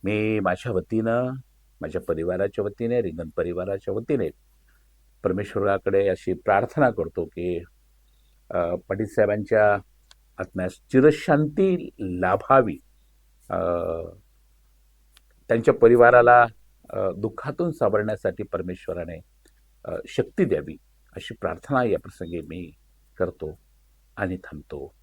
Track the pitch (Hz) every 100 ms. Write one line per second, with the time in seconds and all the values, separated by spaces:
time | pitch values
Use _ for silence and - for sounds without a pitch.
0 | 101 107 107 107 95 90 123 95 - 113
1 | 113 117 127 135 - _ _ _ 78 87
2 | - 80 82 90 101 - 98 - 117 123
3 | 98 80 80 - 87 87 92 98 - 101
4 | 117 143 82 - _ _ _ _ _ _
5 | _ _ 98 92 101 104 101 98 - 98
6 | 98 92 - 90 - 101 - - 139 -
7 | 80 - 80 - 87 85 87 _ _ _
8 | _ _ _ _ _ 90 85 90 _ 98
9 | 107 - 104 104 104 - 104 101 - _
10 | _ _ _ - 92 95 90 - _ 131
11 | 143 151 - 147 151 151 190 180 - _
12 | 95 90 90 101 - 135 113 73 _ _
13 | _ _ _ _ _ 90 87 87 85 82
14 | 82 90 _ _ _ _ _ _ _ _
15 | _ _ _ _ _ 117 117 127 117 120
16 | 120 123 120 123 117 - _ _ _ 107
17 | 98 92 107 - 147 139 175 160 107 104
18 | 104 107 - 92 82 87 90 90 - 87
19 | 82 85 - _ _ _ _ _ - -
20 | - - 127 - 165 85 71 78 _ _
21 | _ - - 113 85 85 - 135 120 92
22 | - - 85 85 76 82 85 - _ _
23 | _ _ 90 - 78 80 _ _ _ _
24 | _ - 98 90 - 76 - 73 67 _